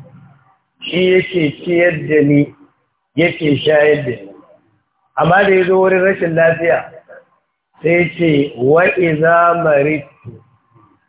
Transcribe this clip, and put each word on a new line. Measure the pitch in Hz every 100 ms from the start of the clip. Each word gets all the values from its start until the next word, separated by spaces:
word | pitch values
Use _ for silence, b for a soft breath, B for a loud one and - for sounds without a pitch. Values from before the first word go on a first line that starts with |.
| - - - _ _ _ _ _
Shi | - 170 185
yake | 185 - 180 151 -
ciyar | 175 170 175 156 143
da | 151
ni, | 143 147 143 - - _ _ _ _ 135
yake | 170 - 156 131
shayar | 151 151 151 131 127
da |
ni." | 110 - - _ _ _ _ _ _ _ -
Amma | 160 190
da | 196
ya | 190 180
zo | 190
wurin | 190 185
rashin | 190 185 170 160
lafiya, | 165 160 170 147 - - - - _ _ _ _ _ _
sai | 156 170 165 170
ce, | 170 143 143 117
"Wa | 127 160 185 185
iza | 170 151 165 170 170 170
maritu, | 165 143 147 151 - _ 113 - _ _ _ _ _ _